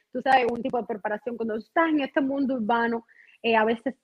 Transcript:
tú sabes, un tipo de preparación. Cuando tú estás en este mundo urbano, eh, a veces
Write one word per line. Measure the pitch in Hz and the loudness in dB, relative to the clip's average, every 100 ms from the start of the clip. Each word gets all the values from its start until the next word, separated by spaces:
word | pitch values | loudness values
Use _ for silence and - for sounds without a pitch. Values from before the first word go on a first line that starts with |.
| _ | _
tú | - | -4
sabes, | 262 262 240 | 2 4 4
un | 240 | -2
tipo | 262 240 | -4 -4
de | 226 | -4
preparación. | 220 214 214 - 233 | -6 -6 -6 -8 -6
Cuando | 226 214 | -6 -6
tú | |
estás | - 339 330 | -4 0 2
en | 302 | 0
este | 269 320 | 0 -2
mundo | 269 277 262 | -2 -2 -2
urbano, | 262 208 233 233 233 - _ - _ | -2 0 2 2 -2 -8 _ -20 _
eh, | 226 | 2
a | 226 220 | 2 2
veces | 233 269 - | 0 -4 -8